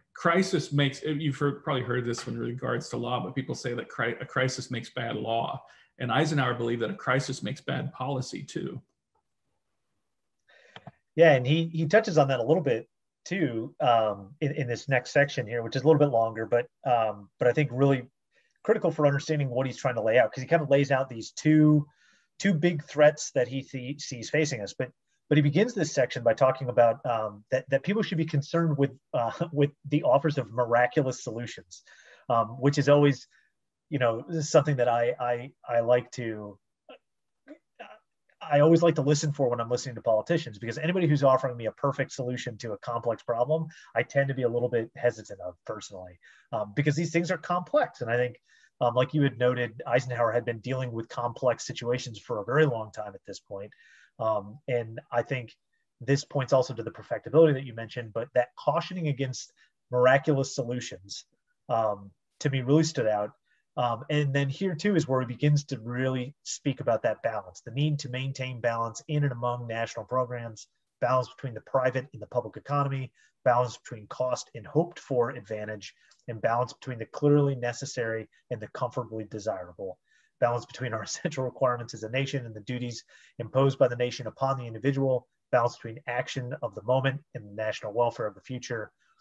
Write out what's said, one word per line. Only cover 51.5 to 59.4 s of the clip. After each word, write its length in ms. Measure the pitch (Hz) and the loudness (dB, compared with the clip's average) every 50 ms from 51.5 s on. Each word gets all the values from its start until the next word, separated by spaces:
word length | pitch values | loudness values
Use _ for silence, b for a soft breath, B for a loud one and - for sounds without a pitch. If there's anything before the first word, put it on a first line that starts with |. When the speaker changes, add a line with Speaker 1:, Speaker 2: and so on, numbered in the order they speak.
| 117 - - | 0 0 -4
Speaker 2:
situations 540 | - 120 - 120 120 127 127 - 123 110 - | -10 -10 -6 -2 -2 -2 -2 -4 -8 -12 -14
for 200 | - - 117 107 | -10 -8 -6 -6
a 60 | 98 | -4
very 200 | 113 131 156 156 | -2 2 2 2
long 260 | 139 117 110 110 107 | 2 0 -4 -6 -10
time 220 | - 110 107 104 98 | -10 -12 -12 -12 -12
at 80 | - - | -16 -16
this 140 | - 98 - | -16 -16 -16
point. 320 | _ - 104 98 101 104 b b b b b b b b b - | _ -14 -12 -12 -12 -14 b b b b b b b b b -4
Um, 400 | 113 110 107 104 98 101 113 - - | -2 0 0 -2 -4 -8 -16 -12 -6
and 320 | - 123 120 113 113 113 113 - - | -2 -2 -2 -2 -4 -10 -14 -10 -2
I 100 | 123 120 | -2 -2
think 320 | 117 - 135 127 117 113 - _ _ _ _ _ _ _ _ - | -2 -2 -4 -6 -6 -12 -18 _ _ _ _ _ _ _ _ -10
this 240 | 120 127 139 139 - | 0 0 0 0 0
points 260 | _ - 143 127 - | _ -4 -2 0 4
also 220 | 139 131 127 - 120 | 2 2 2 0 -4
to 100 | 110 110 | -8 -8
the 80 | - | -10
perfectibility 640 | - 110 - - 120 107 - 110 120 160 165 156 139 | -10 -12 -8 -8 -8 -8 -6 2 6 6 8 8 6
that 120 | 131 139 | 2 -4
you 80 | 123 110 | -10 -12
mentioned, 380 | 113 113 107 - 127 117 110 - | -12 -12 -10 -10 -10 -10 -8 -6
but 140 | 113 120 - - | -8 -6 0 0
that 160 | 127 123 - - | 0 0 0 -4
cautioning 500 | - - 143 143 165 - - 180 185 165 | -2 -2 0 0 0 -2 -4 -6 -4 -2
against 460 | 147 135 117 139 127 127 - | -2 -2 -2 -4 -6 -6 -10